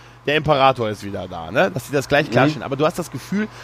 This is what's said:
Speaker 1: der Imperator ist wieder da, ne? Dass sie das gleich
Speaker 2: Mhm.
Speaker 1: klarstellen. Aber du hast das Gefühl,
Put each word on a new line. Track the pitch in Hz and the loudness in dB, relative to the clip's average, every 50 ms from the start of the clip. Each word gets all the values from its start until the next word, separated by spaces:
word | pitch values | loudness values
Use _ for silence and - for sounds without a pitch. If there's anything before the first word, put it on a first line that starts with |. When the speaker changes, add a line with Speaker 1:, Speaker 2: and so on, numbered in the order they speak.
| - - - - - | -20 -20 -18 -8 -2
Speaker 1:
der | 139 147 | 0 0
Imperator | 156 151 151 147 135 135 135 131 123 117 107 | 0 2 2 4 6 6 4 4 4 0 -2
ist | 107 95 101 | -4 -6 -8
wieder | 101 98 92 92 90 | -10 -8 -8 -8 -8
da, | 90 85 82 80 | -10 -10 -8 -2
ne? | 98 135 185 196 | 2 2 2 2
Dass | 185 135 - | 0 -6 -6
sie | - | -4
das | 135 143 127 - | -4 -2 0 2
gleich | - 147 156 | 2 2 2
Speaker 2:
Mhm. | 139 | 2
Speaker 1:
klarstellen. | 117 120 131 151 156 123 | 4 4 4 4 2 -2
Aber | 80 110 139 | -6 -6 -2
du | 131 156 | 0 0
hast | 147 - - | 0 0 -2
das | 165 - | -8 -8
Gefühl, | - 131 - - 185 202 214 214 - - | -10 -12 -8 -4 -4 -2 -4 -4 -8 -14